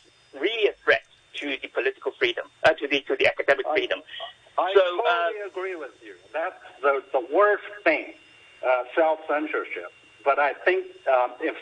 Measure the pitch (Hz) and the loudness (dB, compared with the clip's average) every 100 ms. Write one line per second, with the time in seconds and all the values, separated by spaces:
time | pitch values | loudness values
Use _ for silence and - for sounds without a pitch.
0 | _ _ _ 139 175 226 196 - - 139 | _ _ _ -4 -4 0 0 0 2 2
1 | - _ _ - 143 135 - - 123 135 | 0 _ _ -10 -8 -8 -6 -4 -4 -4
2 | 135 - 123 117 - _ 156 160 143 143 | -6 -2 -2 -2 -8 _ 2 2 0 -2
3 | - 139 - - 143 135 135 151 123 92 | -2 0 0 2 2 0 0 -2 -2 -4
4 | - - - - - - 175 196 180 175 | -8 -16 -16 -16 -6 -2 2 4 4 2
5 | 160 175 170 208 202 180 190 175 131 - | 0 0 0 -4 -8 -8 -8 -8 -12 -16
6 | 110 90 _ 147 180 - - - 139 139 | -20 -20 _ -8 -8 -8 -18 -2 0 0
7 | - 135 120 160 208 202 - - 170 143 | -2 -4 0 4 4 4 -4 -4 -2 0
8 | - - - _ - - 123 127 123 - | -4 -16 -20 _ -20 -6 0 0 0 0
9 | 160 160 - 147 151 113 - 90 87 - | 2 0 -2 -4 -2 -4 -6 -10 -12 -18
10 | _ _ 139 139 143 127 - 185 - - | _ _ 0 2 2 0 0 0 -2 -6
11 | - 127 123 - 117 - | 0 2 2 -2 -6 -4